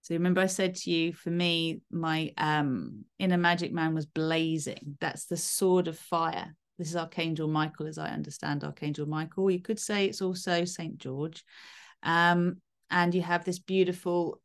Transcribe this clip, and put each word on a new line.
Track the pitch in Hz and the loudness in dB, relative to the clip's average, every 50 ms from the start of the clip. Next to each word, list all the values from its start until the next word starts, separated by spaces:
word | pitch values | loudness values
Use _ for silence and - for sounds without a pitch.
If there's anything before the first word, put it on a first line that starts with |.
| _ | _
So | - 170 | -4 -2
remember | 165 175 180 180 185 | 2 4 4 6 4
I | 190 | 4
said | 190 185 - 190 185 185 | 2 2 0 0 0 0
to | - - - | -4 -2 0
you, | 170 165 165 170 | 2 2 2 0
for | 170 - - 170 | -2 -4 -6 -4
me, | 170 175 175 175 170 165 165 165 160 - _ _ | 0 0 2 2 2 2 2 0 -2 -4 _ _
my, | - 170 160 160 160 160 160 - - - | -6 -4 -2 0 0 0 -2 -4 -2 -2
um, | - 156 151 151 147 139 127 98 76 60 - - - _ _ _ | 0 2 2 2 2 0 0 -2 -4 -8 -10 -14 -18 _ _ _
inner | 190 185 180 175 | 2 2 4 4
magic | 175 175 175 170 175 - - | 4 4 4 2 0 -2 -2
man | 175 160 160 160 | 0 0 0 0
was | 160 151 | 0 -2
blazing. | 151 _ 160 156 160 165 165 165 160 160 160 147 147 - - - 147 143 - | -4 _ -2 0 2 2 2 2 0 0 -2 -2 -6 -8 -8 -10 -14 -10 -6
That's | - 156 - - - | -6 -6 -6 -6 -8
the | - 175 165 | -6 -6 -4
sword | - - - - 196 190 185 185 175 165 | -4 -4 -2 2 4 4 4 4 4 0
of | 160 - | -4 -8
fire. | - - - 170 165 160 - - 90 - - _ _ _ _ - | -6 -4 -2 0 0 0 -2 -2 -4 -6 -8 _ _ _ _ -10
This | 175 151 | -8 -4
is | 165 | -4
Archangel | 175 165 165 - - 165 165 165 156 160 156 | -4 -4 -4 -2 -2 -2 0 0 -2 -2 0
Michael, | 156 156 156 156 151 - 151 156 | 2 0 0 0 -2 -8 -8 -8
as | 156 156 | -6 -6
I | 156 - | -6 -6
understand | - 156 151 147 143 - - 151 147 143 143 | -4 -6 -8 -8 -10 -8 -4 -4 -4 -2 -4
Archangel | 147 147 - - 151 147 147 147 147 | -6 -8 -6 -6 -6 -4 -4 -4 -4
Michael. | 156 156 160 160 - - 190 196 | -4 -4 -4 -6 -2 0 2 2
You | 185 180 | 2 2
could | 180 - 220 214 | 0 -4 -6 -4
say | - - 214 202 196 | -4 -4 0 0 0
it's | 196 208 - | 0 0 -2
also | 190 185 185 180 - 190 180 170 175 | -4 -4 -4 -4 0 0 2 2 2
Saint | 175 180 - 170 160 - - | 0 -4 -8 -10 -10 -10 -10
George. | - 135 131 135 151 165 160 - - _ - - - - - - - - - _ - | -10 -8 -6 -4 -6 -6 -6 -12 -20 _ -20 -20 -20 -20 -20 -20 -20 -20 -20 _ -2
Um, | - 165 170 170 175 175 175 175 180 180 - _ _ _ _ _ _ | 0 4 6 6 6 6 4 4 2 0 -4 _ _ _ _ _ _
and | - 175 175 175 175 | 2 2 4 4 2
you | 185 | 0
have | 170 170 175 170 175 | 0 2 0 0 0
this | 185 180 185 | -2 -6 -6
beautiful | - - 190 190 185 180 180 180 - 180 175 175 175 160 - - _ | -4 -2 2 2 4 2 2 -4 -2 0 0 0 0 0 -4 -8 _